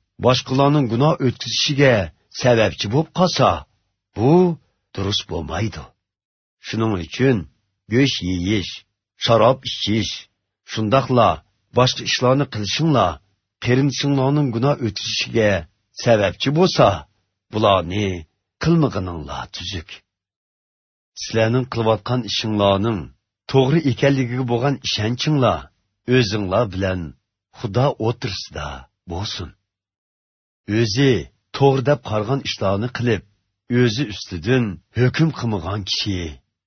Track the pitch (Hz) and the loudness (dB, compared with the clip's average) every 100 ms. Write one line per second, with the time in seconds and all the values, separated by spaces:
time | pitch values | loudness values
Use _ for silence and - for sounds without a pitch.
0 | _ - 117 123 - 131 139 151 120 113 | _ 0 2 2 0 2 4 2 2 2
1 | 151 - 131 - 117 - - 139 139 110 | 2 2 -2 -2 -6 -4 -2 2 4 4
2 | 85 - _ - 127 117 101 - 101 135 | 0 -10 _ -2 2 4 2 -2 -2 -2
3 | 156 - 180 - 107 82 - _ _ _ | 0 0 0 4 2 2 -6 _ _ _
4 | _ 101 127 175 180 160 _ _ _ - | _ 0 4 6 4 0 _ _ _ -6
5 | 98 107 - 82 73 82 107 80 - _ | -4 -4 -6 -8 -6 -4 -6 -6 -16 _
6 | _ _ _ _ _ _ - 107 110 92 | _ _ _ _ _ _ -8 -4 -2 -2
7 | 78 - 135 107 76 _ _ _ - 117 | -6 0 2 2 -2 _ _ _ -2 2
8 | 135 - 92 90 92 107 - - - _ | 2 0 -4 -2 -2 -2 -4 -12 -20 _
9 | _ - - 113 113 131 - - 101 110 | _ -4 2 4 4 2 -4 -8 -2 -2
10 | 95 - - _ _ _ - 113 107 135 | -2 -8 -16 _ _ _ -10 -6 0 2
11 | 123 123 101 76 - _ _ 123 127 - | 4 4 4 2 -6 _ _ 2 2 0
12 | 107 - 127 135 135 110 101 - 160 127 | -4 0 2 2 0 -4 -4 -2 2 2
13 | 90 78 _ _ _ _ 120 123 139 123 | 2 -2 _ _ _ _ 0 2 2 0
14 | 143 139 131 147 135 113 139 - 113 - | 0 0 2 2 0 0 0 0 -4 -4
15 | - - - 117 104 92 82 _ _ - | -6 -6 -2 0 2 0 -4 _ _ -4
16 | 120 110 95 90 - 156 180 - 113 87 | 2 2 2 -2 -2 2 2 4 4 2
17 | - _ _ _ _ 107 107 95 85 101 | -8 _ _ _ _ 0 2 2 0 -2
18 | 101 87 78 _ _ - 156 170 131 98 | -4 -6 -12 _ _ -4 2 2 2 -2
19 | 92 82 71 67 - - 90 92 - - | -6 -8 -10 -12 -12 -12 -10 -10 -12 -20
20 | _ _ _ _ _ _ _ _ _ _ | _ _ _ _ _ _ _ _ _ _
21 | _ - - 107 113 127 127 117 110 107 | _ -16 -4 0 2 0 -2 -2 0 0
22 | - 123 104 - 110 104 101 98 113 98 | -2 -4 -4 -6 -2 2 2 2 0 -2
23 | 64 - _ _ - 135 131 165 143 - | -6 -16 _ _ -2 2 4 2 0 2
24 | 139 135 117 127 123 117 139 135 - - | 2 0 -2 -4 -2 -2 -2 -2 -4 -4
25 | 110 127 156 147 117 78 - _ _ _ | -4 -2 0 2 2 0 -6 _ _ _
26 | - 127 101 107 92 101 110 95 95 92 | 0 2 2 -2 0 0 0 -2 -2 -4
27 | 76 - _ _ _ - 101 117 139 - | -8 -14 _ _ _ -12 -4 0 0 0
28 | 110 123 117 90 - 82 73 67 65 _ | -4 -4 -8 -10 -12 -12 -12 -12 -18 _
29 | - 85 107 - 85 - _ _ _ _ | -12 -8 -8 -10 -12 -16 _ _ _ _
30 | _ _ _ _ _ _ - 107 113 117 | _ _ _ _ _ _ -4 0 0 2
31 | 139 101 71 _ _ - 139 135 131 147 | 2 2 -2 _ _ 2 4 4 2 0
32 | - 107 107 139 - - 98 98 123 - | -2 -4 -2 -4 -4 -4 -2 0 -2 -2
33 | 120 95 - _ _ _ - 123 120 110 | -2 -2 -4 _ _ _ -2 2 2 0
34 | 123 95 - 90 95 131 110 78 _ 120 | -6 -8 -10 -8 -2 0 -2 -8 _ 0
35 | 127 - 160 - 117 101 85 104 95 - | 0 2 0 0 -4 -4 -6 -8 -6 -6
36 | 104 92 82 69 _ _ | -4 -6 -6 -12 _ _